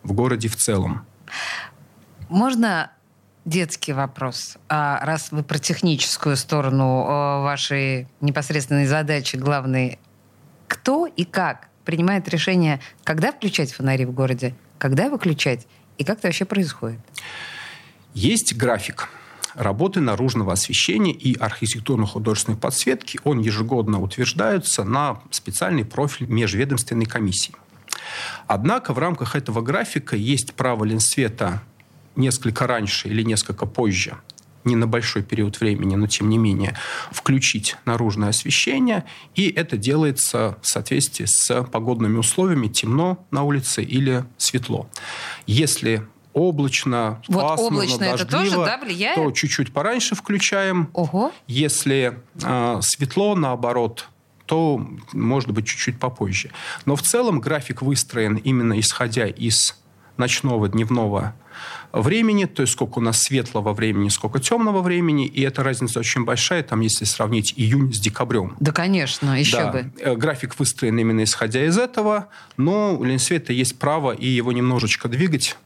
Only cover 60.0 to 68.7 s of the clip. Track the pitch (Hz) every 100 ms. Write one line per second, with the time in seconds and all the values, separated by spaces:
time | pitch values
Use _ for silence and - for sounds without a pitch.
60 | - - 123 - 139 120 104 104 113 123
61 | 107 101 104 - - - - - - -
62 | 113 214 226 208 185 - 127 - 127 -
63 | 117 110 - 135 117 110 104 104 110 101
64 | 101 - 110 135 131 233 220 196 180 175
65 | 170 151 131 - 135 131 135 127 120 117
66 | 113 - 120 120 - 175 143 113 113 -
67 | 104 - 107 113 107 - 110 135 131 110
68 | 104 - 120 120 95 - 147